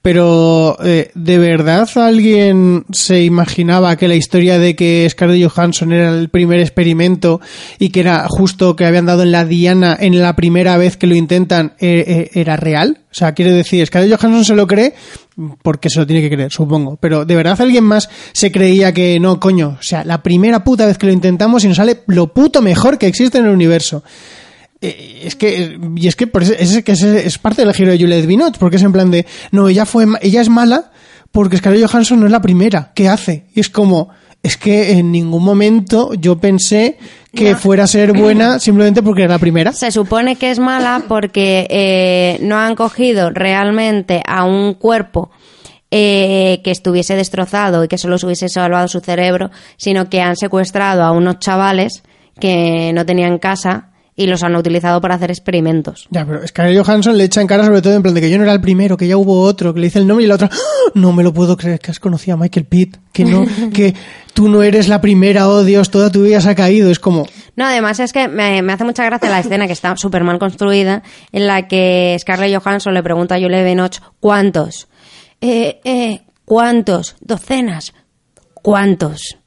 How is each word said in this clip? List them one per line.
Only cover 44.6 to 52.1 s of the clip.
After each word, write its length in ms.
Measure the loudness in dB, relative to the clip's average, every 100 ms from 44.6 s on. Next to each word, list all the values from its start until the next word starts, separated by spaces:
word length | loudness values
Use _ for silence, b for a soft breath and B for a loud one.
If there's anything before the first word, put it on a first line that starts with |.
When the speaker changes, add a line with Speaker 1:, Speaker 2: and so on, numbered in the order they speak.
| -2
Speaker 2:
cuerpo, 560 | -2 -2 -2 -2 -8 -8 b b b b b _
eh, 680 | 0 0 0 0 0 0 -2
que 60 | -4
estuviese 440 | -4 -2 -2 -2
destrozado 680 | -4 -4 -6 -4 -4 -2 0
y 40 | -2
que 100 | -4
solo 200 | -4 -4
se 80 | -4
hubiese 220 | -6 -6
salvado 400 | -4 -2 -2 -2
su 120 | -6
cerebro, 500 | -6 -4 -2 -2 -6 B B B
sino 320 | -4 -2 -2
que 100 | -2
han 160 | -2 -4
secuestrado 640 | -4 -4 -4 -4 -2 0
a 80 | 0
unos 260 | 2 0 -2
chavales 640 | -4 -2 0 0 -4 -6 b